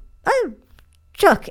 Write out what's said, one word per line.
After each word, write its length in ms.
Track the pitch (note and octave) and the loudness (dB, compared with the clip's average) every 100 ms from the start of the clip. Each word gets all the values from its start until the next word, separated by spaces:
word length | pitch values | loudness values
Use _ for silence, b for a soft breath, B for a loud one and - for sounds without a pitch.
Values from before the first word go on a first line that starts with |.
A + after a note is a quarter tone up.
| - - | -20 -10
hát, 260 | - C5 F4 G#3+ _ - _ _ _ | -2 -2 -4 -10 _ -20 _ _ _
csak 320 | - G4 A3+ - | 0 0 0 -4